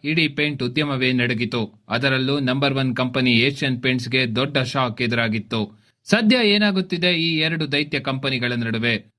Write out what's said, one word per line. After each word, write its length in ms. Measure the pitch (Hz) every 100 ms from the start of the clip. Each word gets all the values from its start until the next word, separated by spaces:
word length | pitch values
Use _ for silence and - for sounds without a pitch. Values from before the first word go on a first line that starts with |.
ಇಡೀ 240 | 143 156 156
ಪೇಂಟ್ 360 | 139 147 143
ಉದ್ಯಮವೇ 500 | 123 127 147 135 127
ನಡುಗಿತು. 720 | 127 120 120 120 123 107 _ _
ಅದರಲ್ಲೂ 500 | 117 135 131 131 143
ನಂಬರ್ 340 | 131 131 139
ಒನ್ 220 | 135 131 120
ಕಂಪನಿ 360 | 127 131 127
ಏಷ್ಯನ್ 520 | 117 127 139 143 123
ಪೇಂಟ್ಸ್‌ಗೆ 520 | 127 127 120 131 127 113
ದೊಡ್ಡ 220 | 139 143
ಶಾಕ್ 440 | 127 143 127 104
ಎದುರಾಗಿತ್ತು. 800 | 120 117 117 110 101 117 101 - _ _
ಸದ್ಯ 340 | - 214 220 254
ಏನಾಗುತ್ತಿದೆ 720 | 220 202 208 190 190 175 180
ಈ 240 | 175 165 160
ಎರಡು 340 | 156 165 151
ದೈತ್ಯ 280 | 143 147 147
ಕಂಪನಿಗಳ 540 | 135 135 139 131 123
ನಡುವೆ? 520 | 120 113 113 120 107 -